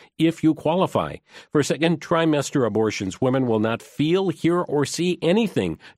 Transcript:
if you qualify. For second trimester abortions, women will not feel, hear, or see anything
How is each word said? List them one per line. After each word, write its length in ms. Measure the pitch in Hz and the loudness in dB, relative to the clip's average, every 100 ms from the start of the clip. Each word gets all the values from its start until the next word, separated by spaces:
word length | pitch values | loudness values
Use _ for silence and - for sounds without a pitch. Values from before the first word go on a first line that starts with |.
| - - | -14 -2
if 260 | 165 160 | 0 2
you 100 | 160 | 0
qualify. 600 | 147 151 175 175 104 76 76 _ - - | 2 0 0 0 0 -2 -8 _ -20 -4
For 100 | 156 | -2
second 380 | 135 143 165 156 | 0 0 0 0
trimester 640 | - 165 165 147 127 147 113 | 0 0 2 0 0 0 0
abortions, 540 | 104 110 - 95 - | 2 0 -2 -6 -2
women 260 | 131 131 127 | 0 2 2
will 140 | 110 | 0
not 200 | 107 113 | 0 -2
feel, 460 | - - 151 185 196 | -6 -4 0 0 0
hear, 320 | 143 165 175 | -2 0 0
or 240 | - 147 | 0 -2
see 360 | 139 - 180 - | -2 -2 -2 0
anything 580 | 156 202 214 - 90 76 - | 2 2 2 0 -2 -4 -12